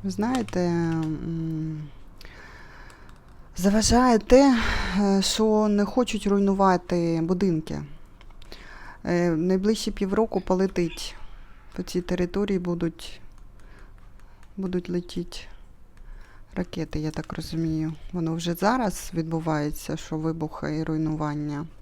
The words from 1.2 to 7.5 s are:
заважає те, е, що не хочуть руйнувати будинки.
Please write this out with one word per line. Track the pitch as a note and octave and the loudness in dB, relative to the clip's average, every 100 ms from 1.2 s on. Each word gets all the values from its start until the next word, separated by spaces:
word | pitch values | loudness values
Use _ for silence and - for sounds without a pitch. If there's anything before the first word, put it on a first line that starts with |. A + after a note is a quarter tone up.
| - E3 D#3+ D#3+ D#3 D#3 D3+ - - - - - - - - - - - - - - - - - | -4 -4 -4 -4 -4 -6 -10 -14 -18 -16 -16 -16 -18 -18 -18 -18 -18 -18 -20 -20 -20 -20 -14 0
заважає | F#3 G#3 G#3 A#3 B3+ A3+ | 4 4 6 6 8 6
те, | G#3+ B3+ C#4 A#3+ - - F#3+ F#3 | 8 10 10 6 4 0 0 2
е, | G3+ G3 | 4 4
що | F#3+ - A3 G#3+ G#3+ | 2 2 4 4 4
не | G3+ G3+ | 4 4
хочуть | B3+ B3 G#3+ G3+ | 4 2 0 2
руйнувати | G3+ G3 G3 F#3+ F3+ - F3 E3+ E3 | 4 4 6 6 4 2 0 2 2
будинки. | E3 F3+ F#3+ | 2 2 2